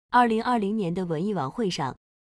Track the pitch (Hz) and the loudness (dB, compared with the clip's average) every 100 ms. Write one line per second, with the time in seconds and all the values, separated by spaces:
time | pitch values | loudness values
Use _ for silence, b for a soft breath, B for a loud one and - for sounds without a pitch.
0 | _ 247 240 220 233 247 196 220 175 175 | _ 4 4 2 0 0 0 0 -2 -2
1 | 180 156 202 185 135 185 190 170 135 - | -2 -2 -2 -2 -4 -2 -4 -2 -4 -8
2 | _ _ | _ _